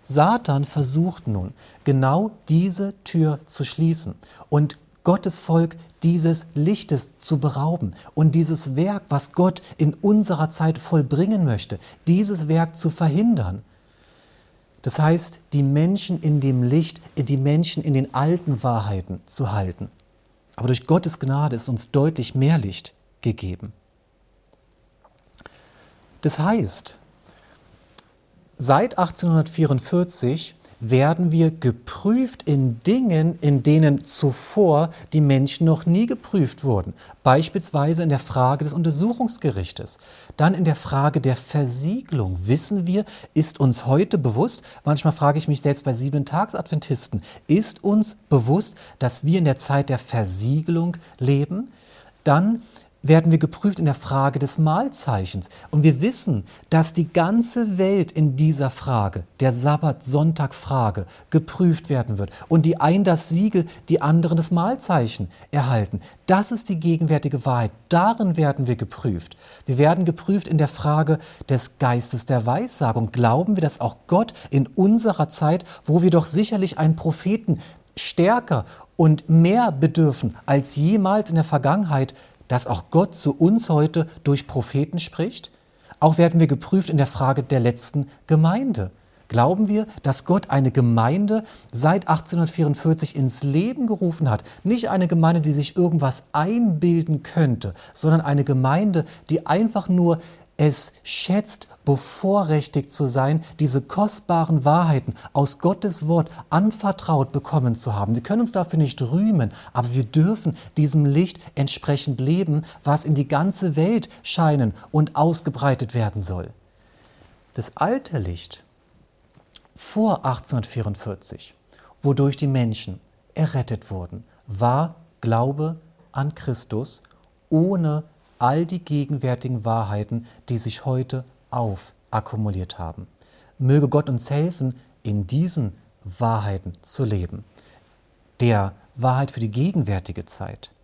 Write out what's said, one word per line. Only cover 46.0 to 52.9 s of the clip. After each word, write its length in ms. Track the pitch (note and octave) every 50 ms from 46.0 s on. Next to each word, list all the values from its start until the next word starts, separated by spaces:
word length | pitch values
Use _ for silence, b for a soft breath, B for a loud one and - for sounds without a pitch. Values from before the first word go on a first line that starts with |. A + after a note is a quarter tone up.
| B2+ C#3 C3+ D3 C3+ - - E3 G#3 G#3 - - - - - D3+ - - C#3 A#2+ - - - G2+ B B B B B
ist 380 | _ D3 G3 A3 - - - -
uns 340 | G3 G3+ G#3+ G#3+ - - - _ _
bewusst, 460 | D3+ C3+ A2+ A#2 C#3+ F#3+ G#3+ - - B B B B B
dass 260 | C#3 B2 - - -
wir 140 | D3 E3 F#3+
in 80 | E3+
der 120 | D3+ C3 B2+
Zeit 320 | - - C#3 C#3 C#3 -
der 100 | C3+ A#2+
Versiegelung 960 | - - - A#2+ G#2+ F#2 F2+ F#2+ G#2 A#2+ C#3 D#3 D#3 - E3+ E3 E3+ F3 F3 E3+ B B B B
leben? 520 | B2+ C3 C#3+ C#3 D3 D3 F3 G3 B3+ C#4 B B B B B B B B B _ _
Dann 400 | D#3 C#3 D#3 F#3 G#3 A#3 A3+ B B B B B B